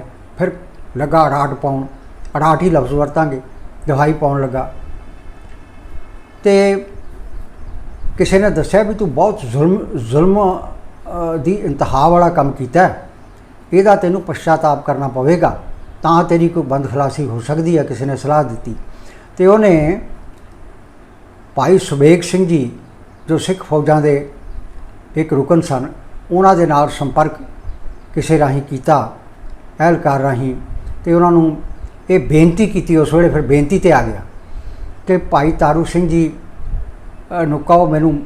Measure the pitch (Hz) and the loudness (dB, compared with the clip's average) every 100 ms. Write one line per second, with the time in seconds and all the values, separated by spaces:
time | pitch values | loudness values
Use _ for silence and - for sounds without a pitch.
0 | - - - - 175 - - - - 131 | -10 -20 -14 -4 -4 -4 -16 -18 -10 -6
1 | 147 160 151 143 143 131 143 135 131 - | 0 2 2 2 -2 -2 -4 -4 -6 -12
2 | - - - 143 156 156 180 156 127 143 | -20 -16 -8 0 2 2 2 2 0 -2
3 | 143 165 156 131 - - - - - 135 | -2 0 -2 -4 -10 -16 -16 -10 -4 0
4 | 151 156 147 139 135 131 131 - - - | 0 0 0 0 -2 -4 -6 -10 -12 -12
5 | - - - - - - - - - - | -14 -18 -18 -18 -18 -18 -20 -20 -12 -10
6 | - - - - 208 196 196 196 - - | -10 -16 -20 -4 2 4 4 2 -4 -12
7 | - - - - - - - - - - | -14 -12 -10 -10 -10 -12 -12 -10 -10 -4
8 | - - 180 190 208 156 143 190 214 202 | -2 0 2 4 4 0 0 2 0 -2
9 | 190 127 202 190 123 131 165 202 - 143 | -2 0 0 0 -4 0 2 2 -2 -8
10 | 113 143 185 202 190 185 - - - - | -2 2 4 4 2 0 -8 -14 -16 -16
11 | - 175 170 165 139 208 185 139 - 135 | -12 -8 -4 -2 -2 -2 -2 -4 -2 2
12 | 160 175 170 170 139 131 123 165 180 - | 4 4 4 2 0 -2 -2 2 2 0
13 | - - - - - - - 175 202 196 | -16 -20 -20 -20 -20 -20 -2 2 4 4
14 | 175 185 175 143 170 156 151 139 - 135 | 2 -2 -4 -6 0 2 2 0 -2 -4
15 | 135 127 135 170 147 - - - - - | -4 -2 2 2 2 -2 -10 -12 -14 -6
16 | 160 165 175 170 165 170 135 139 127 135 | 2 2 4 2 2 0 -2 -2 -2 -2
17 | 135 156 135 117 117 156 165 165 139 120 | -2 -2 -6 -6 -4 -2 0 0 0 -4
18 | 139 127 135 151 131 113 117 110 - - | -4 -4 0 0 0 -4 -8 -10 -12 -14
19 | - - - - 185 214 208 160 151 208 | -18 -20 -12 2 4 6 6 4 2 -2
20 | - - - - - - - - - - | -6 -14 -16 -20 -20 -20 -20 -20 -20 -20
21 | - - - - - - 135 185 - 143 | -20 -20 -20 -20 -10 -2 4 4 2 4
22 | 151 170 - 185 180 160 120 120 - - | 6 6 2 0 2 2 0 -8 -20 -20
23 | - - - 160 - 185 - 151 147 151 | -20 -12 -2 -2 0 -4 -2 0 2 2
24 | 147 143 143 - - - - - - - | 4 0 -2 -14 -12 -12 -12 -14 -16 -18
25 | - 156 156 139 135 170 165 131 143 - | -10 -4 -2 0 2 2 2 -4 -6 -12
26 | - - - 180 190 180 165 147 147 - | -16 -14 -4 2 4 4 4 2 0 -2
27 | 139 147 156 - - - - - - - | -4 0 0 -2 -16 -14 -12 -8 -8 -10
28 | - 160 - 156 143 139 139 131 165 143 | -8 -4 0 2 2 0 -4 -6 0 0
29 | 113 - - - - - - - 165 165 | 0 -10 -20 -16 -14 -14 -12 0 2 2
30 | 156 139 135 127 135 123 - - - - | 0 0 0 0 -4 -4 -8 -10 -8 -6
31 | 175 170 175 170 160 151 - - - - | 0 4 6 6 4 0 -8 -10 -14 -10
32 | - 185 120 156 165 170 214 185 151 160 | 0 0 4 4 6 4 0 0 0 2
33 | 147 165 170 151 131 143 143 190 180 139 | 4 4 4 2 2 2 2 2 4 4
34 | 110 104 - - - - - - - - | 2 -6 -10 -16 -12 -12 -10 -10 -12 -8
35 | - 180 - 151 156 143 151 156 156 170 | -2 -2 0 0 0 2 2 2 0 0
36 | 175 165 160 - - - - - - - | 0 2 0 -4 -16 -10 -6 -4 -6 -12
37 | - - - 175 151 147 - 175 165 151 | -16 -18 -8 -4 -2 -2 2 4 4 2
38 | 160 147 | 2 0